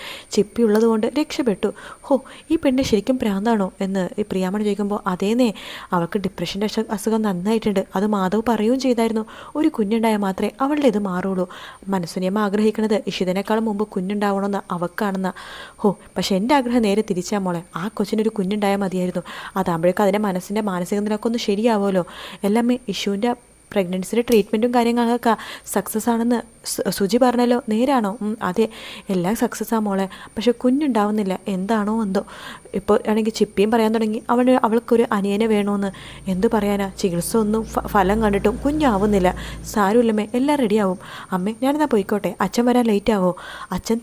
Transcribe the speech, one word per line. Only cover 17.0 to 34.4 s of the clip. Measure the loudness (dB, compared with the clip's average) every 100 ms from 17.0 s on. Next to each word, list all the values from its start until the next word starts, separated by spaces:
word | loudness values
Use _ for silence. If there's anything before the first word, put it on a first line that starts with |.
| 0
തിരിച്ചാ | -4 -2 -2
മോളെ, | -2 -4 -8 -8
ആ | -8
കൊച്ചിനൊരു | -4 -2 0 0 -2
കുഞ്ഞുണ്ടായാൽ | -2 0 0 0
മതിയായിരുന്നു. | 0 -2 -2 -4 -8 -14 -8 -4
അതാകുമ്പോഴേക്കും | -2 2 2 4
അതിൻ്റെ | 2 2 0
മനസ്സിൻ്റെ | -2 -4 -4 -2
മാനസിക | -4 -2 -2
നിലയൊക്കെ | -2 -2 -2
ഒന്ന് | -2
ശരിയാവുമല്ലോ. | -2 0 0 0 2 0 -2 -8 -16 -6
എല്ലാമേ | 0 2 2 0 -4
ഇഷുവിൻ്റെ | -6 -4 -2 -2 -4 -10 _ _
പ്രഗ്നൻസിയുടെ | -2 -2 -4 -2 -2 4
ട്രീറ്റ്മെൻറ്റും | 2 4 0 2
കാര്യങ്ങളൊക്കെ | 2 2 2 2 2 2 0 -2 -16 -4
സക്സസ് | -4 -2 -2 0
ആണെന്ന് | 0 2 0 -2 -12
സു-, | -8 -4 -4
സുജി | -2 0 4
പറഞ്ഞല്ലോ, | 4 4 2 2 0
നേരാണോ? | 0 2 2 0 -2
ഉം, | -6 -4
അതെ, | -2 0 0 -2 -16 -16 -4
എല്ലാം | -2 0 0
സക്സസ് | -2 -2 -2
ആ | 0
മോളെ, | 0 0 -2 -6 -12
പക്ഷെ | -2 0
കുഞ്ഞുണ്ടാവുന്നില്ല, | 2 2 2 2 2 2 0 -2 -4 -4
എന്താണോ | -4 0 0 0 0
എന്തോ. | 0 -2 -4 -12 -16 -18 -8
ഇപ്പോൾ | -6 2 2 2
ആണെങ്കിൽ | 0 0 0
ചിപ്പിയും | 0 2 2
പറയാൻ | 4 2
തുടങ്ങി, | 2 0 -2 0
അവൾ, | 2